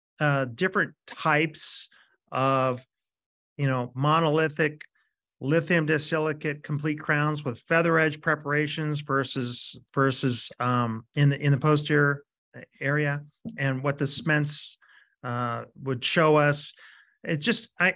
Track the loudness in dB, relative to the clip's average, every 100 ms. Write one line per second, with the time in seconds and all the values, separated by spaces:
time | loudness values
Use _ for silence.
0 | _ _ 0 2 -2 -2 -2 0 -2 -6
1 | -18 -4 2 2 0 -4 -8 -8 -10 _
2 | _ _ _ 0 2 2 0 -2 -10 _
3 | _ _ _ _ _ -4 -2 -2 -4 -2
4 | 2 4 4 2 0 0 -2 -2 -18 _
5 | _ _ _ _ 0 0 2 0 2 0
6 | 0 -2 -2 -4 -6 -8 -6 -4 -4 -4
7 | 0 0 2 -2 -6 -8 0 2 4 2
8 | 2 0 -2 -2 0 -2 -2 -4 -4 -4
9 | -2 -2 0 -4 -4 -4 -6 -10 _ 2
10 | 2 2 0 0 -4 -2 0 2 0 -4
11 | -6 2 4 4 2 2 4 2 4 2
12 | 4 0 -8 _ _ -20 -20 _ -4 0
13 | -2 -4 -10 _ -14 -4 -2 0 -2 -2
14 | -2 -2 0 2 0 -4 -8 -14 _ _
15 | _ _ -8 -6 -4 -6 -10 -10 -6 -4
16 | 0 4 6 6 4 0 -6 -14 -20 -20
17 | _ _ -6 -2 -2 -2 -6 0 0